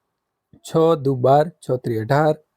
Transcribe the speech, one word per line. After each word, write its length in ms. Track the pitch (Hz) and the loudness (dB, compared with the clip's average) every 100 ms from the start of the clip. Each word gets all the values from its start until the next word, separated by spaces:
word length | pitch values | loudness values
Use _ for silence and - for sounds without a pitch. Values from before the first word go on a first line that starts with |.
| _ _ _ _ _ - | _ _ _ _ _ -20
છ 380 | - 165 165 160 | -6 0 2 0
દુ 140 | 135 127 | -2 0
બાર, 340 | 127 143 165 | 2 2 2
છ 220 | - - | -6 -6
ત્રી 260 | 127 120 110 | -6 -4 -6
અઢાર 380 | 113 139 156 156 _ | -2 0 0 -2 _